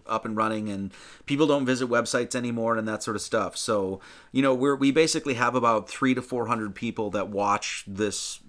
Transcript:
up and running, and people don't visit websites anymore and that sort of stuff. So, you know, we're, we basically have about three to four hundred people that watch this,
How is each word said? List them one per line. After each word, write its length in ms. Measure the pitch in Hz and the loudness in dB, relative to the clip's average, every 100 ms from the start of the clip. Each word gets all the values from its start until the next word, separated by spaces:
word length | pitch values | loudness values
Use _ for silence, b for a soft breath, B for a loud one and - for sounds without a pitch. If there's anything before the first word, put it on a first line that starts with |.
| - | -4
up 180 | 110 117 | -4 -2
and 100 | 107 | -2
running, 320 | 110 110 107 | 0 -2 -4
and 220 | 98 98 B B B - | -4 -6 B B B -4
people 180 | 139 151 | 2 4
don't 200 | 143 127 | 4 2
visit 240 | 127 127 | 0 2
websites 440 | 120 113 127 120 | 0 2 -2 -2
anymore 420 | 127 120 117 113 113 | -2 -4 -2 0 0
and 120 | 110 | -2
that 160 | 107 | -4
sort 120 | - 104 | -4 -6
of 60 | |
stuff. 340 | - 113 95 - | -2 -2 -2 -4
So, 460 | - 107 95 95 B B B | -2 0 0 -4 B B B
you 100 | 131 | 0
know, 140 | 135 127 | 2 4
we're, 200 | 139 139 | 2 4
we 140 | 139 | 4
basically 460 | 139 160 160 147 120 | 4 4 2 -2 0
have 180 | 123 | 2
about 340 | 123 117 110 101 | 4 4 2 0
three 280 | - 135 127 | 0 2 2
to 80 | |
four 240 | 123 123 113 | 0 -4 -2
hundred 260 | 117 107 | -2 -2
people 380 | 95 117 110 104 | -4 -6 -4 -2
that 180 | 101 95 | -2 -2
watch 540 | 101 101 104 - - - | 0 2 2 0 -8 -8
this, 540 | 98 104 95 - - | -2 -2 -2 -8 -10